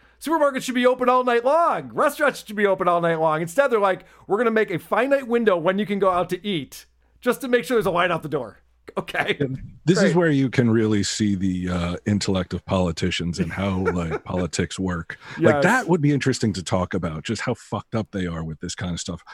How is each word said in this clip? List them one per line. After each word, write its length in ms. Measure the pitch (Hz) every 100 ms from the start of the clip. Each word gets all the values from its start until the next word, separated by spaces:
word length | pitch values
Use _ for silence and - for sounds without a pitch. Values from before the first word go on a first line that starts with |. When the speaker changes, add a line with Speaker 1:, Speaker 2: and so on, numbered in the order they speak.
| _ _
Speaker 1:
Supermarkets 420 | 277 330 285 262
should 140 | - 247
be 100 | 247
open 240 | 254 247
all 140 | 254
night 200 | 254 233
long. 460 | 247 320 330 190 127
Restaurants 540 | 135 285 - 285 - -
should 100 | 208
be 120 | 202
open 200 | 185 175
all 140 | 170
night 180 | 170 160
long. 220 | 160 156
Instead, 280 | 170 269 277
they're 80 | 226
like, 260 | 196 180 - - -
"We're 100 | 202
gonna 140 | 233
make 180 | 220 208
a 80 | 165
finite 500 | - 202 269 277 240
window 300 | 233 220 175
when 220 | 165 190
you 80 | 196
can 100 | 196
go 140 | 190
out 180 | 175 175
to 180 | 185 208
eat 380 | 175 127 - - _ _ _
just 220 | 247 233
to 60 | 262
make 160 | 240 240
sure 80 | 233
there's 120 | 185
a 40 |
line 200 | 170 180
out 100 | 160
the 80 | 151
door." 300 | 147 110 - _ _ - -
Okay. 400 | - 170 156 -
Speaker 2:
And 380 | 131 131 - - 151
this 120 | 190
is 40 | 196
Speaker 1:
Great. 40 | 170
Speaker 2:
where 120 | 165
you 200 | 139 131
can 200 | 127 117
really 340 | 113 107 104
see 320 | 92 - 107 95
the, 340 | 95 90 90
uh, 260 | 90 87 87 -
intellect 480 | 101 - 92 87
of 100 | 90 -
politicians 720 | 98 87 80 92 - 87 80
and 100 | 85
how, 260 | 82 98 92
Speaker 1:
<laughs> 160 | 92
Speaker 2:
like, 320 | 87 82 78 -
politics 520 | 92 87 - 85 -
work. 400 | 92 85 - - - -
Like, 160 | 160 147
Speaker 1:
Yes. 80 |
Speaker 2:
that 240 | 175 254 208
would 140 | 170
be 100 | 143
interesting 400 | 139 135 120 113
to 100 | 92
talk 320 | 85 92 90
about, 300 | 98 85 78
just 180 | - 107
how 100 | -
fucked 420 | 113 - 104 - 113
up 160 | 101
they 160 | 101 87
are 160 | 82
with 160 | 80 78
this 160 | 87 -
kind 160 | 90
of 80 | 85
stuff, 240 | - 82 -